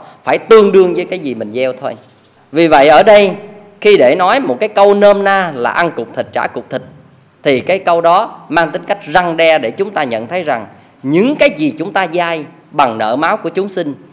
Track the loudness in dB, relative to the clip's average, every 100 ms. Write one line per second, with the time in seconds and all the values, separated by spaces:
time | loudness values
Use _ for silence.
0 | -10 -10 -4 -2 4 4 6 4 2 -2
1 | -6 -8 -8 -8 -8 -6 -6 -6 -10 -12
2 | _ _ _ _ _ 0 4 4 6 6
3 | 6 6 4 -2 -12 -20 -20 _ 2 4
4 | 4 2 0 0 -2 -4 -4 2 2 4
5 | 4 4 2 0 -2 -4 -4 -2 -4 -4
6 | -10 -8 -8 -6 -6 -8 -10 -12 -12 -20
7 | _ _ _ _ -2 -2 -2 -2 0 0
8 | 2 2 0 -10 -6 -2 -2 -4 -8 -8
9 | -2 -2 -2 0 2 2 -2 -6 -6 -4
10 | -4 -6 -6 -6 -4 -6 -8 -20 _ _
11 | -2 0 0 0 0 0 -4 -4 -6 -4
12 | -4 -4 -4 -6 -10 -20 _ -2 -2 -2
13 | -4 -2 -2 -2 -4 -6 -6 -6 -8 -10
14 | -18